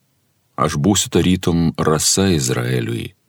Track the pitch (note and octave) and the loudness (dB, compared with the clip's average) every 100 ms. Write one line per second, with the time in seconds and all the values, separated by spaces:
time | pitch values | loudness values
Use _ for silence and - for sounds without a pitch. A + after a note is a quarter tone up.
0 | _ _ _ _ _ - D#2+ D2+ D#2+ G2+ | _ _ _ _ _ -4 -4 0 0 0
1 | - F2+ E2+ F2+ - E2+ E2 - D#2+ D#2 | 2 2 2 2 2 2 0 0 0 0
2 | - - G2 E2 B1+ B1 A#1+ B1+ A#1 A#2 | 0 0 2 2 0 -2 -2 -4 -4 -8
3 | - - | -10 -16